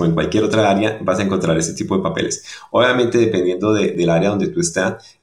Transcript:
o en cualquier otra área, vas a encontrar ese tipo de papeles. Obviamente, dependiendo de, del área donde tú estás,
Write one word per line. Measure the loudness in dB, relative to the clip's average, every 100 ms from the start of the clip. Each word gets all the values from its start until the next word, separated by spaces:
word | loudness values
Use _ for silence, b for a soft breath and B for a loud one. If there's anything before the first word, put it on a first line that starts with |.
o |
en | 0
cualquier | 0 0 0
otra | 2 2 2
área, | 2 0 -2
vas | -2 -2
a |
encontrar | 0 0 0 0
ese | -2
tipo | -4 -2 -2
de |
papeles. | -2 -4 -4 -6 B B B
Obviamente, | 2 2 2 2 2
dependiendo | 2 2 0 0 0
de, | 0 0
del | 0 2
área | 2 0
donde | 0 -2
tú | -2
estás, | -4 -2 -4 -4 -14 _